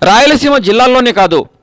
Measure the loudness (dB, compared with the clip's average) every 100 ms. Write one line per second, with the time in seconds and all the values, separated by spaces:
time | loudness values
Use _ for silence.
0 | 0 2 2 0 0 -2 0 0 0 0
1 | -2 0 0 -2 -6 _